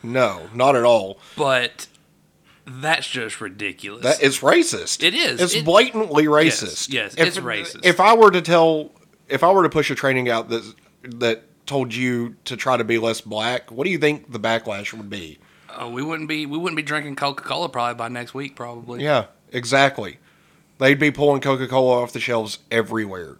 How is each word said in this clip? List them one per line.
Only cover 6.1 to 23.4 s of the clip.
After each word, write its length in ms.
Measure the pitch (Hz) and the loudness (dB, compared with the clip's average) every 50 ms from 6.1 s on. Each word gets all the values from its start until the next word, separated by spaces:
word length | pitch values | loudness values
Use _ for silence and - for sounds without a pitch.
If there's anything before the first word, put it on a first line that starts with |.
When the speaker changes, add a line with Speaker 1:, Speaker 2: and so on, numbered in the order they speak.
| 147 151 151 | 2 2 4
Speaker 2:
Yes, 80 | 151 | 6
Speaker 1:
racist. 640 | 147 151 160 156 113 - 110 92 - - - - 135 | 4 4 4 4 2 0 -6 -8 -8 -8 -8 -6 -4
Speaker 2:
yes, 200 | 120 107 101 - | -4 -4 -4 0
Speaker 1:
If, 120 | 160 165 | 0 0
Speaker 2:
it's 100 | 180 - | 0 0
racist. 420 | - 131 120 110 104 - - - - - | -4 -6 -6 -6 -6 -8 -10 -12 0 2
Speaker 1:
if 160 | 180 170 - | 2 4 6
I 140 | 185 214 233 | 6 6 8
were 160 | 226 220 202 | 10 8 8
to 120 | 175 180 | 8 6
tell, 500 | 156 160 170 170 165 165 160 151 151 - - _ _ _ _ _ _ | 2 4 4 6 6 4 4 0 -4 -8 -14 _ _ _ _ _ _
if 160 | _ 139 135 160 | _ 0 2 4
I 80 | 175 | 6
were 120 | 196 190 175 | 6 6 4
to 60 | 147 | 4
push 200 | - 156 143 - | 2 0 0 0
a 60 | 139 | -2
training 340 | - - 139 131 127 123 123 | -2 0 0 0 0 0 0
out 200 | 117 113 113 113 | -2 -2 -2 -4
that, 240 | 117 113 107 110 - _ _ _ _ _ - | -6 -6 -6 -10 -18 _ _ _ _ _ -20
that 400 | 127 117 117 120 117 113 - - _ _ _ _ | -18 -8 -2 0 0 0 -2 -6 _ _ _ _
told 280 | - 143 139 127 123 110 | -6 -4 -4 -4 -4 -4
you 420 | 123 127 127 123 120 120 120 - _ _ | -4 -2 -2 -2 -2 -4 -6 -10 _ _
to 100 | - 127 | -12 -10
try 220 | 113 - 131 127 | -6 -2 -2 0
to 60 | 120 113 | 0 0
be 140 | 107 117 | 0 0
less 240 | 113 113 113 113 - | 0 0 -2 -4 -4
black, 500 | - 107 110 107 110 120 127 123 - - | -8 -8 -6 -4 -4 -4 -4 -6 -8 -10
what 140 | 117 123 151 | -8 -6 -4
do 60 | 196 | -2
you 60 | 185 | -2
think 340 | 151 151 147 151 143 - - | 0 0 0 0 -2 -8 -12
the 80 | 117 113 | -10 -6
backlash 540 | 104 113 113 113 - 113 101 98 104 - - | -2 -2 -2 -2 -2 -6 -8 -8 -8 -12 -14
would 160 | 113 104 101 | -14 -14 -12
be? 280 | 101 98 85 78 73 _ _ _ _ _ _ - | -12 -12 -12 -14 -16 _ _ _ _ _ _ -20
Speaker 2:
Uh, 180 | - - 120 | -14 -12 -12
we 140 | 120 120 127 143 | -10 -8 -8 -6
wouldn't 240 | 156 160 156 156 | -6 -6 -8 -6
be, 180 | 151 156 151 151 | -6 -6 -6 -6
we 120 | 139 143 | -6 -6
wouldn't 180 | 165 175 180 165 | -6 -6 -4 -4
be 80 | 156 151 | -6 -6
drinking 320 | 143 151 151 143 143 139 | -4 -6 -6 -6 -8 -6
Coca-Cola 540 | - 143 143 139 - - - 131 151 175 143 | -4 -4 -4 -4 -6 -8 -8 -6 -6 -6 -4
probably 260 | 127 123 120 120 120 | -4 -4 -4 -4 -4
by 120 | 113 117 | -6 -8
next 260 | 117 123 120 120 - - | -8 -8 -10 -10 -10 -12
week, 220 | 131 143 139 - | -12 -12 -12 -12
probably. 480 | - 123 120 120 117 117 120 120 120 139 | -14 -14 -14 -14 -14 -14 -14 -10 -6 -2
Speaker 1:
Yeah, 220 | 151 147 120 104 - _ _ _ _ | 0 0 0 0 -2 _ _ _ _
exactly. 680 | - 127 120 113 135 135 139 135 - - 104 90 - - _ _ _ _ _ _ _ _ _ _ _ | -8 -8 -4 0 2 4 4 2 2 -2 -10 -10 -12 -16 _ _ _ _ _ _ _ _ _ _ _
They'd 220 | _ 131 135 143 135 | _ 2 4 4 4
be 120 | 151 147 | 2 0
pulling 300 | - 147 147 147 139 135 | 0 2 2 2 2 2
Coca-Cola 600 | 127 139 135 131 131 120 127 131 127 127 123 123 120 | 0 -2 -2 -2 -2 -2 0 2 4 4 4 2 0
off 100 | 120 - | -4 -6
the 60 | 123 | -8
shelves 400 | 113 123 120 113 110 104 - - _ _ | -4 -2 -2 -2 -4 -6 -10 -14 _ _
everywhere. 680 | 117 117 107 95 113 113 107 101 95 90 85 71 65 - | 0 0 0 0 -4 -6 -6 -6 -8 -12 -12 -14 -16 -20